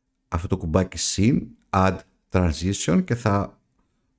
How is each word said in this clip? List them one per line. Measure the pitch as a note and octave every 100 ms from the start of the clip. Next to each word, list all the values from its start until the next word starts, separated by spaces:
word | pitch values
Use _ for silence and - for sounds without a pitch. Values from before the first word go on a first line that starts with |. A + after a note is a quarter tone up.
| _ _ -
αυτό | E2+ F2+
το | F#2
κουμπάκι | E2 E2+ F#2 -
Scene, | - - G#2+ E3 - - _
Add | G2 F#2+ F#2 - _ _
Transition | F#2+ F2 D2+ F2 G2 - F#2
και | F#2
θα | A#2+ A2 G2+ - - _ _ _ _ _